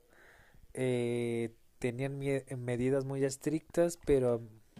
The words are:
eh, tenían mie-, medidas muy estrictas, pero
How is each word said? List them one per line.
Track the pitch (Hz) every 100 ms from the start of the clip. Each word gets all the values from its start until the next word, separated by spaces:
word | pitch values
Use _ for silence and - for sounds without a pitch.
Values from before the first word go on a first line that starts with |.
| _ - - - - - -
eh, | - 127 123 120 120 120 117 113 - - -
tenían | 127 120 139 139
mie-, | 139 135 - 131
medidas | 123 120 127 139
muy | 135 135
estrictas, | 135 - 151 156 - - 170 170
pero | - 139 123 117 113 107 -